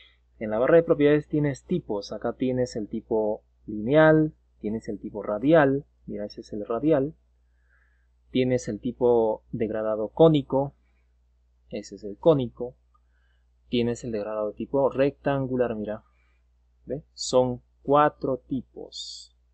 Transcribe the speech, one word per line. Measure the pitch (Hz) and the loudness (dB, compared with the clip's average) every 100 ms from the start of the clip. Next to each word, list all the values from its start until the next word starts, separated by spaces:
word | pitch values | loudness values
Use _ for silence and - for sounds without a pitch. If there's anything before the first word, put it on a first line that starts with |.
| _ _ _ - | _ _ _ -12
En | 110 | -6
la | 107 | -2
barra | 131 165 | 4 6
de | |
propiedades | 165 160 147 151 147 | 6 4 4 2 0
tienes | 151 147 131 - | -2 -2 -4 -4
tipos. | 180 - 104 98 | -6 -4 -8 -8
Acá | 113 117 | -8 -8
tienes | 113 127 127 123 120 | -4 -2 -2 -2 -4
el | 104 | -8
tipo | 113 - 113 107 107 _ _ - | -8 -4 -2 -2 -4 _ _ -12
lineal, | 107 107 151 156 156 156 - _ _ | -8 2 6 6 6 2 -4 _ _
tienes | - 107 - | -8 -8 -8
el | 104 | -10
tipo | 113 107 | -10 -10
radial. | 95 104 131 165 139 135 143 _ - | -6 -2 4 4 4 2 -6 _ -14
Mira, | 107 104 | -10 -10
ese | - | -12
es | 113 | -14
el | 107 101 | -10 -6
radial. | 117 147 151 139 160 _ _ _ _ _ _ _ _ _ _ _ | -4 0 0 -2 -8 _ _ _ _ _ _ _ _ _ _ _
Tienes | 123 127 127 - | -2 0 0 -4
el | 156 | -8
tipo | 127 117 123 120 113 110 _ | -8 -2 2 2 2 -2 _
degradado | 117 110 107 110 107 107 | -6 -4 -4 -4 -4 -4
cónico. | - 165 151 131 135 139 - _ _ _ _ _ _ _ _ _ | 4 4 4 0 -2 -2 -8 _ _ _ _ _ _ _ _ _
Ese | 107 104 98 | -14 -14 -14
es | |
el | 104 98 | -16 -2
cónico. | 170 151 120 - 123 - _ _ _ _ _ _ _ _ _ | 2 4 2 -8 -14 -14 _ _ _ _ _ _ _ _ _
Tienes | 123 117 117 | -2 -2 -4
el | 131 | -6
degradado | 110 101 107 107 | -8 -6 -4 -4
tipo | - 110 139 135 | -6 -4 0 0
rectangular, | 123 139 139 - 139 131 127 120 110 | 2 0 0 -4 -2 -2 0 -2 -2
mira. | 104 107 - _ _ _ _ _ _ _ - | -8 -10 -14 _ _ _ _ _ _ _ -12
¿Ve? | 131 - | -10 -12
Son | - - 127 127 123 _ _ | -14 -2 2 2 -2 _ _
cuatro | - 143 147 - 135 131 | 2 4 4 0 -6 -6
tipos. | - 135 - - - - - - - _ _ | -6 -10 -10 -16 -18 -16 -16 -18 -20 _ _